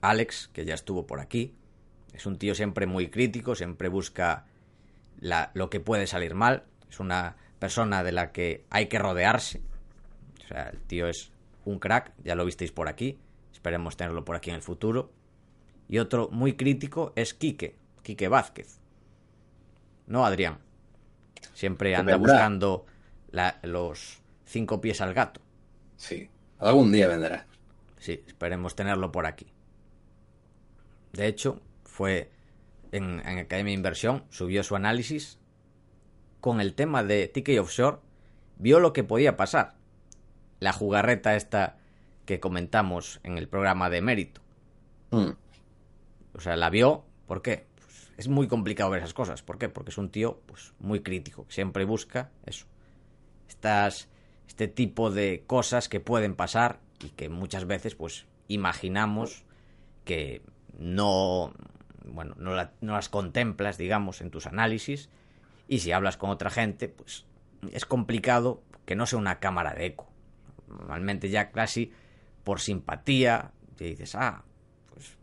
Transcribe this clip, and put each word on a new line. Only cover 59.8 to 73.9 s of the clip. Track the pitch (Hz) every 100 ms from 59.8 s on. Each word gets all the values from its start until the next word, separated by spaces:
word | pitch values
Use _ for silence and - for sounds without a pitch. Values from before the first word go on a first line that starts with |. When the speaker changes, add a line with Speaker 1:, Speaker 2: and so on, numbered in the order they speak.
| - -
Speaker 1:
que | - 85 71 58 - - - -
no, | 85 92 104 95 95 90 82 - - - - - -
bueno, | 69 78 -
no | 92
la, | 92 87 -
no | 107
las | 104 -
contemplas, | 101 92 - 117 98 101 85
digamos, | 90 104 101 87
en | 87
tus | 82 -
análisis. | 98 113 110 - 143 - - - - - - -
Y | 127
si | 90
hablas | 90 95 -
con | 98
otra | 101 95
gente, | - 110 98 -
pues, | - - - - - - - 95
es | - -
complicado | 123 107 113 127 123 120 120 - - -
que | 98
no | 117
sea | 120
una | 101 90
cámara | 95 90 80
de | 73 87
eco. | - - - - - - - -
Normalmente | - 50 78 95 101 98
ya | 104 101
casi | 113 113 - 113 - - - - -
por | - 95
simpatía | - 95 - - - 135 123 117 - - - -
te |
dices, | 85